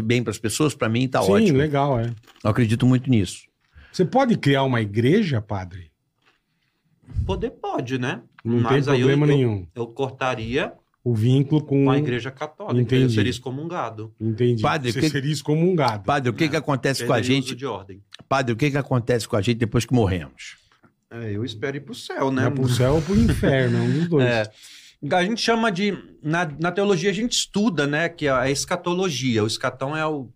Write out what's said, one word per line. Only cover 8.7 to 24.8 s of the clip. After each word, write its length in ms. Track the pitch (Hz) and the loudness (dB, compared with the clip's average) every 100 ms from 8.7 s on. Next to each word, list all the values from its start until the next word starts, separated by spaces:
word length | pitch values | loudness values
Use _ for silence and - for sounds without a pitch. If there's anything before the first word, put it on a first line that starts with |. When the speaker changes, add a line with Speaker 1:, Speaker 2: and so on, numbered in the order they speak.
| 135 135 | 2 2
Speaker 2:
tem 100 | 131 | 2
Speaker 3:
aí 60 | |
eu, 60 | 131 | 4
Speaker 2:
problema 240 | 143 147 | 4 4
Speaker 3:
eu, 60 | 143 | 4
Speaker 2:
nenhum. 300 | 120 101 87 123 | 2 -2 -8 -10
Speaker 3:
eu 100 | 117 | -10
cortaria 880 | - 131 - 127 117 113 135 226 - _ _ | -6 -8 -4 -4 -4 -4 -4 -4 -8 _ _
Speaker 2:
O 100 | 123 | -2
vínculo 480 | 110 120 135 139 151 | 2 4 4 4 0
com 200 | 147 139 139 | 2 2 4
Speaker 3:
com 60 | |
a 60 | 139 | 2
igreja 340 | 147 120 131 | 0 -4 -6
católica. 500 | - 151 - 208 123 | -10 -12 -10 -2 0
Speaker 2:
Entendi. 220 | 120 131 | 2 2
Speaker 3:
Eu 60 | 131 | 2
seria 200 | 110 95 | 2 0
excomungado. 840 | - 131 135 165 175 117 107 110 - | -2 -8 -10 -8 -6 -8 -10 -16 -6
Speaker 2:
Entendi. 420 | 110 110 123 117 | -4 2 2 2
Speaker 1:
Padre, 280 | 143 160 123 | 0 0 -2
Speaker 2:
Você 60 | 131 | 0
Speaker 1:
que 80 | 156 | 0
Speaker 2:
seria 220 | 139 139 | 0 -4
excomungado. 720 | 151 - 156 180 175 127 107 117 | -4 -2 2 2 2 0 -2 -2
Speaker 1:
Padre, 240 | 143 123 | 0 0
o 20 | |
que 120 | 104 160 | 0 0
Speaker 3:
É. 20 | |
Speaker 1:
que 80 | 151 | 0
acontece 500 | 147 135 139 127 120 | -2 0 0 -2 0
com 60 | |
a 60 | 120 | 0
Speaker 3:
Perderia 200 | 113 135 | 2 0
o 40 | |
Speaker 1:
gente? 40 | 131 | 0
Speaker 3:
uso 60 | 123 | -8
de 100 | 131 | -8
ordem. 340 | 98 95 98 _ - - | -8 -12 -20 _ -20 -2
Speaker 1:
Padre, 260 | 135 120 | -2 0
o 20 | 113 | 0
que 160 | 147 | 0
que 60 | 143 | 0
acontece 500 | - 127 113 120 - | 0 -2 2 -2 0
com 80 | 110 | 0
a 60 | |
gente 160 | 98 117 | 0 0
depois 280 | 110 123 - | 0 0 2
que 80 | |
morremos? 640 | 123 95 90 71 - - - _ _ _ _ _ | 2 2 0 -6 -18 -20 -20 _ _ _ _ _
Speaker 3:
É, 220 | 117 110 | -12 -8
eu 100 | 101 | -6
espero 320 | 117 107 143 143 | -6 -6 -8 -8
ir 40 | |
pro 120 | 139 | -12
céu, 380 | 254 - 359 135 | -16 -10 -4 -2
né? 120 | 131 | 0
Speaker 2:
Não 40 | 127 | 0
é 40 | |
pro 180 | 139 127 | 0 -2
céu 260 | 120 127 160 | 2 2 2
ou 60 | |
pro 140 | 156 202 | 2 2
inferno, 580 | 233 - 185 135 123 117 | 2 2 2 2 2 2
é 40 | |
um 100 | 120 135 | 0 0
dos 80 | 170 | 2
dois. 180 | 151 123 | 2 2
Speaker 3:
É. 240 | 113 107 _ - - | 0 -2 _ -20 -20